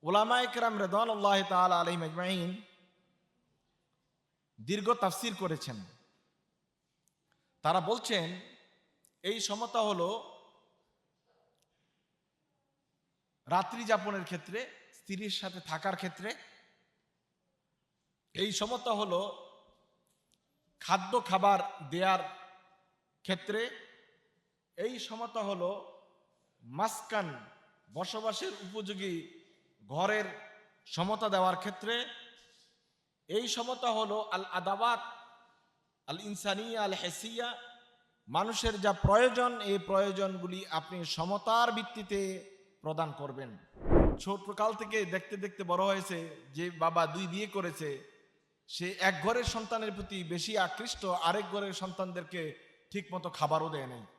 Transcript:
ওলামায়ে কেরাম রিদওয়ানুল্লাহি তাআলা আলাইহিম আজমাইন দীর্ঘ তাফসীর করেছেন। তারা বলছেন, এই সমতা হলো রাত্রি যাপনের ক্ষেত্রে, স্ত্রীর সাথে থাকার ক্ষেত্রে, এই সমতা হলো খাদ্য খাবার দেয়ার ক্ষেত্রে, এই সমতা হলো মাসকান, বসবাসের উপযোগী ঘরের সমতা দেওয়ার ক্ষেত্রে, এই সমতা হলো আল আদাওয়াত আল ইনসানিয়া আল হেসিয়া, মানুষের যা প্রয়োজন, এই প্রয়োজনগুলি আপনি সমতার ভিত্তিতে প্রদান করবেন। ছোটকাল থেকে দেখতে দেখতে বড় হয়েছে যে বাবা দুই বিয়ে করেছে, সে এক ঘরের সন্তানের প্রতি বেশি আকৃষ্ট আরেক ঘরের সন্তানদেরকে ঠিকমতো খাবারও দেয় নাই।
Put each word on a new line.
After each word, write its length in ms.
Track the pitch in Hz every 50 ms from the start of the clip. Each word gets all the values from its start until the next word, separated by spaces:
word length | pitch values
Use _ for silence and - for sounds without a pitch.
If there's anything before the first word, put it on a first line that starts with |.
| -
ওলামায়ে 440 | 156 185 208 214 226 240 247 247
কেরাম 320 | 247 240 240 240 233 220 208
রিদওয়ানুল্লাহি 640 | 202 185 180 202 226 233 220 208 202 202 196 196 190 190
তাআলা 320 | 190 180 180 185 180 175
আলাইহিম 220 | 170 170 175 175 165
আজমাইন 600 | 160 156 170 180 180 190 185 170 175 185 214 214 - - _ _ _ _ _ _ _ _ _ _ _ _ _ _ _ _ _ _ _ _ _ _ _ _ _ _ _ _ _ _ _ _ _ _ _ _ -
দীর্ঘ 320 | 110 120 190 208 196 208 240
তাফসীর 420 | 233 208 190 165 - - 233 208
করেছেন। 500 | 180 190 180 160 143 - - 123 107 95 85 - _ _ _ _ _ _ _ _ _ _ _ _ _ _ _ _ _ _ _ _ _ _ _ _ _ _ _ _ _ _ _ _ _ -
তারা 180 | 151 165 185
বলছেন, 600 | 165 180 226 254 - - 240 196 165 160 180 180 - - - - - _ _ _ _ _ _ _ _ - _ _ -
এই 180 | 180 214 226
সমতা 400 | - - 202 208 233 226 - 233
হলো 600 | 220 208 202 180 170 180 208 226 - - - - - - _ _ _ _ _ _ _ _ _ _ _ _ _ _ _ _ _ _ _ _ _ _ _ _ _ _ _ _ _ _ _ _ _ _ _ _ _ _ _ _ _ _ _ _ _ _ _ _ _ _ _ _ _ _ _ _ _ _ _
রাত্রি 380 | - 156 180 190 - - 233 240
যাপনের 400 | 208 226 202 185 208 202 196 180
ক্ষেত্রে, 460 | - 180 170 - - 175 220 254 - - - - _ _
স্ত্রীর 380 | - _ - 196 185 208 208
সাথে 300 | 190 - - 190 175 180
থাকার 360 | 160 - 160 156 - 196 190
ক্ষেত্রে, 380 | 175 - 185 - - 175 214 320 - - - - - _ _ _ _ _ _ _ _ _ _ _ _ _ _ _ _ _ _ _ _ _ _ _ _ _ _ _ _ _ _ _ _ _ _ _
এই 180 | - 190 214 202
সমতা 400 | - 208 214 247 240 - 247 220
হলো 580 | 202 214 196 175 175 196 208 - - - - - - _ _ _ _ _ _ _ _ _ _ _ _ _ _ _ _ _ _ _ _ _ _ _ _
খাদ্য 400 | - - 180 196 180 185 - 240
খাবার 680 | - - 185 190 185 202 202 190 - - - - 160 139
দেয়ার 280 | 139 170 185 190 190 185 - - - - - - - - - _ _ _ _ _ _ _ _ _ _ _ _
ক্ষেত্রে, 480 | - 185 170 - - 208 220 233 254 - - - - - - - _ _ _ _ _ _ _ _ _ _ _ _ _ _
এই 220 | - 175 233 254 233
সমতা 440 | - - 226 226 233 226 233 233 208
হলো 580 | 202 202 180 175 180 202 202 180 - - - - _ _ _ _ _ _ _ _ _ _ _
মাসকান, 840 | - 117 123 147 196 220 220 - - - 220 214 190 165 139 120 107 - - - _ _ _ _ _ _ -
বসবাসের 600 | 143 185 185 - 220 214 226 208 - 349 381 214
উপযোগী 880 | 202 202 185 190 220 214 185 208 190 190 196 175 165 151 - - - - _ _ _ _ _ _ _ 104
ঘরের 380 | 101 127 151 180 202 214 214 208 - - - - - - - - - _ _ _
সমতা 420 | - - - 170 190 214 214 220 214
দেওয়ার 280 | 196 190 185 185 180
ক্ষেত্রে, 520 | 180 - 208 196 - - 208 233 240 247 - - - - - - - - _ _ _ - _ _ _ _ _ _ _ _ _ _ _ _ _
এই 200 | 170 214 247 233
সমতা 420 | - 240 233 247 254 247 254 240
হলো 300 | 226 220 220 208 202 220
আল 240 | 214 - - 185 190
আদাওয়াত 560 | 190 - 185 175 190 196 196 226 240 240 220 - - - - - - - - - _ _ _ _ _ _ _ _ _ _ _ _
আল 140 | - 143 175
ইনসানিয়া 600 | 208 208 202 185 - 208 196 196 220 233 226 226 208
আল 100 | 196 190
হেসিয়া, 640 | 185 - 180 165 - - 226 226 226 240 240 240 - - - - - - _ _ _ _ _ _ _ _ -
মানুষের 520 | 120 165 196 220 226 - - 226 214 208
যা 120 | 190 208 196
প্রয়োজন, 680 | - - - 196 214 247 254 240 240 247 247 240 233
এই 180 | 208 202 196 196
প্রয়োজনগুলি 880 | - - 196 190 202 202 190 185 196 190 190 185 175 180 180 185 190
আপনি 380 | - 160 160 147 - 185 180 170
সমতার 680 | 151 - - 160 180 196 208 202 - 226 233 240 240 226
ভিত্তিতে 800 | 220 220 226 - 220 208 185 208 196 196 190 190 180 - - - - - _ _ _
প্রদান 320 | - 156 156 156 165 151 147
করবেন। 460 | - 143 143 131 131 135 120 107 - - _ _ - - - - - - - - -
ছোটকাল 540 | - 190 196 196 190 202 208 - 214 220 226
থেকে 300 | - 226 196 208 220 202
দেখতে 320 | 175 175 190 185 - 214
দেখতে 260 | 196 190 202 190 - 196
বড় 220 | 175 175 175 190
হয়েছে 520 | 196 196 196 185 190 185 170 165 165 156 - - - 135
যে 180 | 147 170 180
বাবা 360 | 170 160 160 165 165 175 165
দুই 200 | 156 151 170 196
বিয়ে 200 | 180 165 196 214
করেছে, 640 | 202 - 202 185 175 156 - 160 147 139 131 - - - - _ _ _ _ _ _ _ _ _
সে 240 | - - - 175 180
এক 320 | 196 - 185 190 190 160 147
ঘরের 220 | 202 233 240 240
সন্তানের 480 | - - 226 220 208 240 226 220 214 196
প্রতি 320 | 190 190 185 202 190 180
বেশি 340 | 160 175 175 165 - 214 208
আকৃষ্ট 460 | 185 170 - - 220 240 - - -
আরেক 400 | 190 180 180 165 165 180 208 208 185 180
ঘরের 200 | 202 202 196 185
সন্তানদেরকে 840 | - 185 185 180 - 190 185 175 180 170 160 - 180 160 156 131 - - - - _ _ _
ঠিকমতো 400 | - 202 190 - 175 180 170 180
খাবারও 380 | - - 156 147 156 156 156 160
দেয় 180 | 151 147 135
নাই। 200 | 127 123 120 110 - -